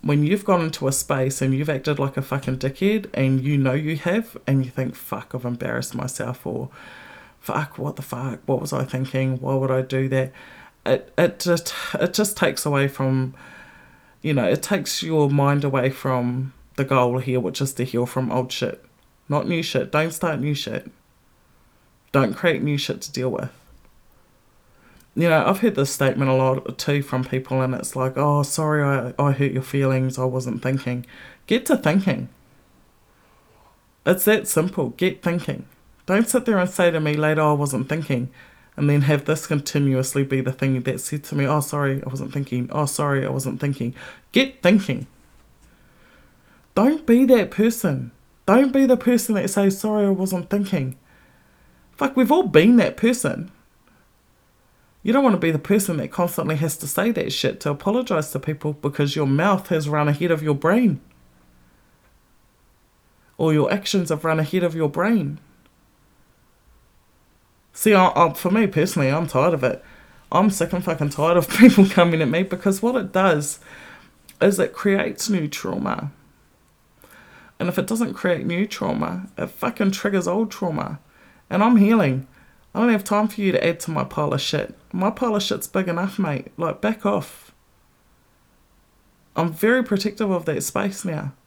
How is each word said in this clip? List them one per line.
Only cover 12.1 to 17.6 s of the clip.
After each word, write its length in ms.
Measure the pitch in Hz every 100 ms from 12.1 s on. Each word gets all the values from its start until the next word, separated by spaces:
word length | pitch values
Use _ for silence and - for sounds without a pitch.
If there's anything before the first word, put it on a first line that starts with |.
just 240 | - 202 -
takes 300 | 175 - 147
away 200 | 139 139
from, 460 | - 135 131 131 131 - - - - - - _ _
you 100 | 151 143
know, 100 | 98
it 140 | 139
takes 400 | - 196 - -
your 260 | 165 160 143
mind 360 | 143 139 143
away 260 | 139 135 131
from 640 | 135 135 127 123 127 131 - - -
the 100 | 135
goal 320 | 135 123 123
here, 220 | 123 123
which 200 | 95
is 140 | -